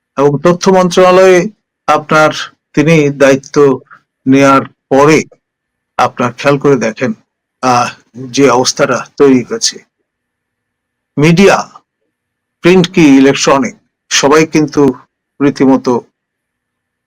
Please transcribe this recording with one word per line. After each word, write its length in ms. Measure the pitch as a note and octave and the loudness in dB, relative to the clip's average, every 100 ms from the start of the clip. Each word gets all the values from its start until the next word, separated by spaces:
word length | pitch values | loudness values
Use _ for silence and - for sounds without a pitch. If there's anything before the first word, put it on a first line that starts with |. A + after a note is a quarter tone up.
| _ - | _ -2
এবং 200 | C#3+ C#3+ | -2 0
তথ্য 280 | E3+ F3 - | -2 -2 0
মন্ত্রণালয়ে 760 | F#3+ F3+ F3 F#3 F3+ F#3+ F3+ G3 - _ _ - | 0 0 2 2 4 4 2 0 -10 _ _ -4
আপনার 440 | D3+ D3 D#3 D#3 D#3 - _ _ | -4 -2 0 0 -2 -14 _ _
তিনি 360 | - D3 E3 C#3+ | -4 0 0 0
দায়িত্ব 680 | C#3+ C#3 C3+ - - C#3+ B2+ - - _ _ - | 0 0 0 -2 0 0 0 -10 -20 _ _ -2
নেয়ার 340 | C3+ C#3 C3+ C3+ _ _ | 0 2 0 -2 _ _
পরে 340 | C3+ D3 D#3 - _ _ _ _ _ _ - | 0 2 2 -2 _ _ _ _ _ _ -6
আপনার 360 | B2 - B2 | -6 -4 -8
খেয়াল 240 | A#2 C#3+ C#3+ | -4 -2 -2
করে 180 | C#3+ C3+ | 0 -2
দেখেন, 380 | A2+ A2 B2+ A2 _ _ _ _ | -2 -6 -8 -8 _ _ _ _
আহ, 280 | B2+ B2 A#2+ - _ A#2+ | -4 -2 -4 -10 _ -20
যে 340 | C3 B2 C#3 | -12 -2 0
অবস্থাটা 560 | A#2+ B2+ - C#3+ A#2+ - _ | 0 -2 -4 -4 -4 -8 _
তৈরি 260 | C#3+ C3 | 2 2
হয়েছে, 360 | A2+ A2+ - - _ _ _ _ _ _ _ _ _ _ _ _ _ - | -2 -8 -8 -10 _ _ _ _ _ _ _ _ _ _ _ _ _ -2
মিডিয়া, 540 | D3+ E3+ G3 C3 - - _ _ _ _ _ _ _ _ | 0 4 2 2 -4 -18 _ _ _ _ _ _ _ _
প্রিন্ট 320 | E3+ F#3 E3+ | 0 2 0
কি 240 | - D#3 C3+ | 2 4 4
ইলেকট্রনিক, 580 | C3+ C3+ - C#3 A#2 - _ _ _ | 2 0 -2 -2 -2 -10 _ _ _
সবাই 380 | - - D3+ D#3+ | -4 0 0 0
কিন্তু 460 | D#3+ D3+ D3 C#3 B2+ _ _ _ _ | -2 -2 0 -2 -2 _ _ _ _
রীতিমতো 580 | C#3 C3+ C3+ C3 C3 A#2+ - _ _ _ _ _ _ _ _ _ | -4 0 0 0 -2 -4 -6 _ _ _ _ _ _ _ _ _